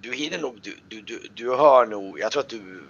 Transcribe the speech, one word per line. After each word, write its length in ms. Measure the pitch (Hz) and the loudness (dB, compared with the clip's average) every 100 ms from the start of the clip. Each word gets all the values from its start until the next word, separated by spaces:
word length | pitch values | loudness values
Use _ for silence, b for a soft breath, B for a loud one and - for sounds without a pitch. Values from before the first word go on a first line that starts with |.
du 120 | 117 | -10
hinner 260 | 127 151 175 | -8 -6 -6
nog, 200 | 143 110 | -8 -10
du, 140 | 101 - _ | -14 -16 _
du, 120 | 110 | -18
du, 280 | 101 113 - 101 | -14 -14 -16 -10
du 200 | 120 127 | -4 4
hör 300 | 147 127 117 | 8 8 6
nog, 340 | 104 98 80 | -2 -10 -6
jag 120 | 110 | -4
tror 100 | 147 | -4
att 60 | 135 | -6
du 340 | 117 92 92 | -10 -14 -18